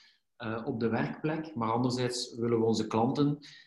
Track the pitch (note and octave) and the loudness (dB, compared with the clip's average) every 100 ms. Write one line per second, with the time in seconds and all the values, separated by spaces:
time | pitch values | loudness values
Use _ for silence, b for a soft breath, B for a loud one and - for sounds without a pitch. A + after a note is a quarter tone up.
0 | b b _ - A#2 A2+ B2+ A#2+ A2+ A2+ | b b _ -12 -6 -6 -4 -2 0 0
1 | D3 - D#3 D#3 D#3 - A2+ A2+ B2+ B2 | -2 -2 -4 -4 -6 -4 0 2 2 0
2 | B2 - - A#2+ A#2 A#2 A2+ A2 G#2+ A2 | -2 -4 -8 -4 0 2 4 2 2 2
3 | A#2+ C#3+ C#3+ C#3+ B B | 2 4 2 0 B B